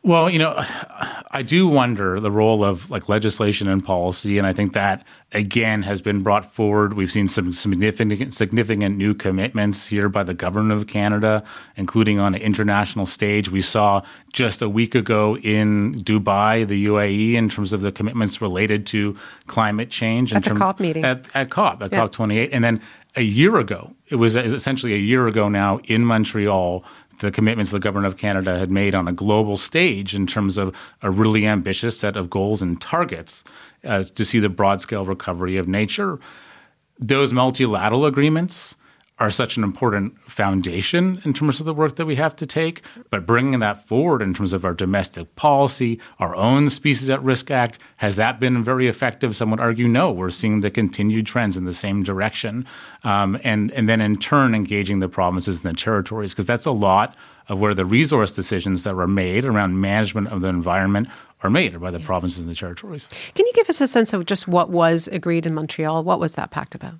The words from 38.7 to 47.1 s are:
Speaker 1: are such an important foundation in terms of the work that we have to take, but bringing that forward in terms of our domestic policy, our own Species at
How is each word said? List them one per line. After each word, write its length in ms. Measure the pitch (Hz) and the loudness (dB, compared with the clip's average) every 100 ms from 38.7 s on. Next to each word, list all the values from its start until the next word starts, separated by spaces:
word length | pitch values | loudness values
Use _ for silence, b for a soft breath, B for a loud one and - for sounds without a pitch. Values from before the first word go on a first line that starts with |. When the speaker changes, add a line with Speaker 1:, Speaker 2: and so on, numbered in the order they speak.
| - b b b - | -20 b b b -2
Speaker 1:
are 120 | 113 | -2
such 260 | 98 123 - | 0 -2 0
an 60 | |
important 560 | 104 92 123 101 98 - | -2 0 0 0 -2 -8
foundation 960 | - - 101 95 92 87 98 170 185 185 | -20 -2 2 2 0 -4 0 0 0 0
in 80 | 151 | -4
terms 280 | 131 151 131 | 0 0 0
of 60 | 156 | -4
the 80 | |
work 200 | 151 156 | 0 -2
that 120 | 135 160 | -2 -4
we 100 | 139 | 0
have 180 | 156 | -2
to 100 | - | -4
take, 380 | 147 - 160 170 B B - | -6 -2 -4 -6 B B -6
but 160 | 104 | -4
bringing 360 | 82 117 135 131 | 2 2 2 0
that 260 | 107 104 _ | 0 -4 _
forward 340 | 113 170 135 | 0 2 0
in 140 | 101 | 0
terms 180 | 90 98 | -2 -2
of 120 | 92 | -2
our 100 | 92 | -2
domestic 640 | 82 92 98 95 - 82 - | -2 0 0 -2 -10 -16 -2
policy, 640 | 151 139 139 - 123 113 B B | 2 4 2 0 -4 -4 B B
our 160 | 90 | -4
own 340 | 87 110 135 147 | 0 2 4 2
Species 380 | 135 151 123 | 0 0 0
at 140 | 131 | 0